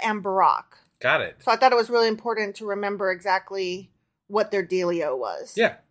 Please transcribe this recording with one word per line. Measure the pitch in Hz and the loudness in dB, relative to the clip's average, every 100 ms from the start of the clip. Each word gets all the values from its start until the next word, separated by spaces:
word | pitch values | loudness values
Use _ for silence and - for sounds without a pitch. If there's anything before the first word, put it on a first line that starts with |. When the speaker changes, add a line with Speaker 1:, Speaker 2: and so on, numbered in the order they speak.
Speaker 1:
and | 220 208 | -2 -4
Barak. | 190 190 160 - - _ _ - | 0 4 4 4 -4 _ _ -4
Speaker 2:
Got | 127 151 | 0 0
it. | 92 - | 0 -4
Speaker 1:
So | - | 0
I | 226 | 4
thought | 262 | 4
it | 240 | 4
was | 226 | 2
really | 240 226 | 2 2
important | 220 233 220 208 202 | 0 -4 -4 -4 -6
to | 220 | -6
remember | 202 202 202 190 | -4 -4 -2 -2
exactly | 180 190 190 - 196 185 180 190 _ _ _ - | -2 0 0 -2 -6 -6 -6 -12 _ _ _ -4
what | 208 214 | -2 0
their | 202 175 | -2 -2
dealio | 185 175 170 151 131 | 0 0 -2 -2 -4
was. | 110 76 - - | -6 -8 -8 0
Speaker 2:
Yeah, | 226 - _ | 0 -2 _